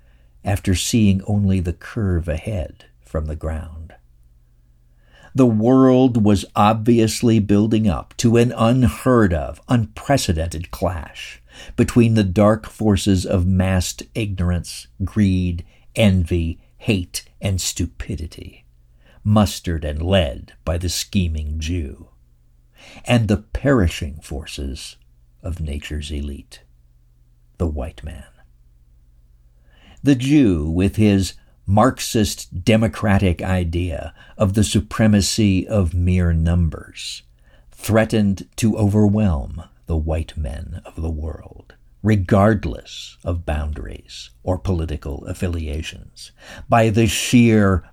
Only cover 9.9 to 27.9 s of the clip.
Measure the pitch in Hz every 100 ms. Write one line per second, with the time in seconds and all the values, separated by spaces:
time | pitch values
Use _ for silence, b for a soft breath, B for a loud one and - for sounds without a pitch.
9.9 | - - 139 - 82 85 80 82 - 90
10.9 | 90 - - - - _ B B B 120
11.9 | - 117 110 101 90 104 110 - - 107
12.9 | 98 - 95 87 98 87 92 92 92 -
13.9 | - - - 104 92 90 87 80 - -
14.9 | - 95 - 101 92 90 87 - b b
15.9 | - 107 92 82 87 82 - _ _ -
16.9 | 101 87 - - - - 92 - - 85
17.9 | - - 87 80 - - - _ _ _
18.9 | _ b b 104 107 101 - - 82 76
19.9 | 73 85 98 76 - - - - 85 87
20.9 | - - 101 87 78 76 78 78 90 73
21.9 | - 87 _ _ _ _ _ _ B B
22.9 | B B 120 104 104 - - 139 131 87
23.9 | - 78 73 - 71 - - 69 - -
24.9 | - _ _ _ _ - 80 76 71 -
25.9 | 78 73 73 71 71 - - _ _ _
26.9 | _ _ _ _ _ _ - 85 76 78